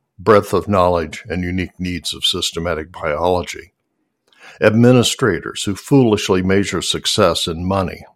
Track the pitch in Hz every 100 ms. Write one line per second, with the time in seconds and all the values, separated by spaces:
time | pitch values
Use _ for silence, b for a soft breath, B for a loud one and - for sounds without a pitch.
0 | _ - 92 104 98 95 85 101 90 87
1 | 80 - - 90 90 92 87 - 90 87
2 | 76 85 - 92 - 85 82 78 78 -
3 | 82 73 87 90 85 - - _ _ _
4 | _ _ _ B B B 110 110 120 127
5 | 110 - 123 82 53 - - 95 - 139
6 | 123 104 - 95 92 95 98 90 - 80
7 | - - 95 82 - 82 90 98 92 -
8 | -